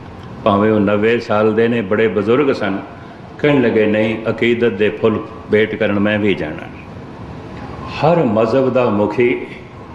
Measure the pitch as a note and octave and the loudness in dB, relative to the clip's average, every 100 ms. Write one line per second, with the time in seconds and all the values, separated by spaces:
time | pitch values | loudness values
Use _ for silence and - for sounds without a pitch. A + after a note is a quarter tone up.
0 | - - - - A2 G2+ G#2+ G#2+ G2 G#2 | -18 -16 -16 -2 2 4 4 4 2 2
1 | A2 A#2 A#2 G#2+ A2 G#2+ A#2 A#2+ G2 G#2 | 2 0 0 2 2 2 2 0 0 2
2 | A2+ G#2 G2+ B2+ C3+ B2 G2+ G2 - - | 2 2 2 2 2 0 -2 -4 -8 -16
3 | - - - - D3 C#3 A#2 G#2+ G#2 G#2+ | -18 -18 -18 -2 2 4 4 4 2 2
4 | A2 A2 A#2 A2 A#2+ A2+ A#2 G2+ G#2 - | 0 -2 -4 0 0 2 2 2 0 2
5 | A2+ G#2 - - - G#2+ G#2+ G#2 G#2 G2+ | 0 0 -4 -14 0 2 2 0 0 2
6 | G#2 G#2+ G#2 E2+ D#2 - - - - - | 0 2 0 0 -4 -8 -12 -16 -16 -16
7 | - - - - - - - - - - | -16 -16 -14 -14 -14 -14 -12 -12 -12 -2
8 | D3 E3+ C3+ G#2 A2+ C3 B2+ B2 A#2+ G2+ | 2 4 2 2 2 2 2 2 2 2
9 | G#2 - A#2+ A#2+ - - - - - | 0 2 2 2 -6 -14 -18 -18 -18